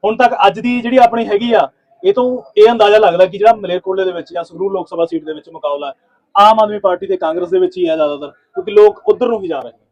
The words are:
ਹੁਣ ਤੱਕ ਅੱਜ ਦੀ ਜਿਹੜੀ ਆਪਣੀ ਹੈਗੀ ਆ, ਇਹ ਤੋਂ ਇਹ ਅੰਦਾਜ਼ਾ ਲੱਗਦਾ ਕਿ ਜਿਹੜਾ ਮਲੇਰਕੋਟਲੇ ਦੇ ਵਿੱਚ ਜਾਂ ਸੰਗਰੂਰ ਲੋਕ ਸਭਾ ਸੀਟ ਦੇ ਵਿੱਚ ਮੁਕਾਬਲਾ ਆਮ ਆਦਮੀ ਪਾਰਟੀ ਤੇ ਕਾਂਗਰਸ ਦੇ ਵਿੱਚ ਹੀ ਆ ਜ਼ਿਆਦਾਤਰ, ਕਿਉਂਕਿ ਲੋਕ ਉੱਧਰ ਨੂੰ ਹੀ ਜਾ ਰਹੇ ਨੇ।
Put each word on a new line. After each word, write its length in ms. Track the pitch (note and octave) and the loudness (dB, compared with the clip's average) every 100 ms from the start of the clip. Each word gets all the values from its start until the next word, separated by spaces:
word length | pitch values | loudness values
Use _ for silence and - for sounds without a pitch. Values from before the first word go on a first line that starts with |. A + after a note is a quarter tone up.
ਹੁਣ 140 | G#3 G#3+ | -4 0
ਤੱਕ 160 | - B3 G3 | 0 2 0
ਅੱਜ 120 | F#3+ | 0
ਦੀ 220 | A#3+ B3 | -4 -4
ਜਿਹੜੀ 160 | A#3 C4 | 0 4
ਆਪਣੀ 300 | A#3 A#3 G#3+ | 4 2 -2
ਹੈਗੀ 260 | G3+ A#3+ | -2 0
ਆ, 160 | G#3+ C#3+ _ _ _ | 0 0 _ _ _
ਇਹ 100 | F3+ | -2
ਤੋਂ 300 | G3+ B3 B3 - - | 0 -2 -4 -6 4
ਇਹ 140 | A3 | 4
ਅੰਦਾਜ਼ਾ 260 | A#3 G#3 G#3+ | 4 4 4
ਲੱਗਦਾ 280 | G3+ E3+ F#3 | 4 2 0
ਕਿ 120 | F#3+ | 2
ਜਿਹੜਾ 160 | G#3+ | 2
ਮਲੇਰਕੋਟਲੇ 520 | A3+ F#3+ F3+ F#3+ F#3+ F#3 | 2 -2 -8 -6 -4 -4
ਦੇ 60 | |
ਵਿੱਚ 220 | F3 - | -6 -10
ਜਾਂ 100 | F3 | -12
ਸੰਗਰੂਰ 280 | E3 E3+ G3 | -12 -8 -6
ਲੋਕ 160 | F#3+ E3+ | -6 -8
ਸਭਾ 180 | E3 E3 | -6 -4
ਸੀਟ 180 | E3 | -4
ਦੇ 100 | D3+ | -8
ਵਿੱਚ 160 | D#3 E3 | -14 -14
ਮੁਕਾਬਲਾ 440 | D#3+ D3+ C#3+ C#3+ - _ _ _ G3 | -10 -8 -6 -8 -14 _ _ _ 4
ਆਮ 220 | G#3 A3 | 4 6
ਆਦਮੀ 200 | G#3+ G#3 | 0 0
ਪਾਰਟੀ 280 | G3+ F3+ F#3+ | -2 -2 -4
ਤੇ 100 | F3+ | -6
ਕਾਂਗਰਸ 320 | E3 E3 F3 | -4 -6 -4
ਦੇ 100 | F#3 | -2
ਵਿੱਚ 180 | F3+ F#3 | -2 -2
ਹੀ 100 | E3+ | -4
ਆ 80 | D#3+ | -2
ਜ਼ਿਆਦਾਤਰ, 320 | D3+ C#3+ C#3+ | -2 -4 -12
ਕਿਉਂਕਿ 440 | _ _ - F#3 | _ _ -12 0
ਲੋਕ 380 | G#3 G#3 G3+ - | 4 4 4 -2
ਉੱਧਰ 180 | G3+ B3 | 0 0
ਨੂੰ 160 | A3+ | -4
ਹੀ 40 | F#3 | -6
ਜਾ 120 | C#3+ | -8
ਰਹੇ 120 | B2 | -10
ਨੇ। 140 | _ _ | _ _